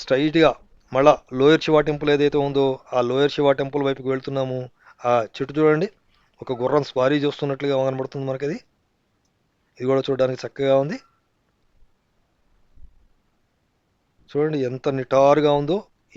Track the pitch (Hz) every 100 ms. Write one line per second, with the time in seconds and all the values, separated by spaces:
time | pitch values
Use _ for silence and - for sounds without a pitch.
0 | - 131 151 160 156 - _ _ _ 127
1 | 143 160 - 127 143 160 - 151 151 147
2 | 147 147 147 147 139 139 135 131 - 127
3 | 120 131 143 147 143 139 139 147 139 135
4 | 127 135 139 135 131 127 127 _ _ _
5 | 123 120 107 - 135 143 156 151 202 -
6 | _ _ _ _ - 120 127 147 135 131
7 | 131 147 143 - 143 135 143 135 135 131
8 | 131 139 135 131 143 214 - _ _ _
9 | _ _ _ _ _ _ _ - 123 135
10 | 135 131 127 127 120 - 139 135 143 247
11 | - _ _ _ _ _ _ _ - _
12 | _ _ _ _ _ _ _ - - _
13 | _ _ _ _ _ _ _ _ _ _
14 | _ _ _ 143 156 151 127 127 147 135
15 | 127 131 139 147 147 147 147 196 - _
16 | _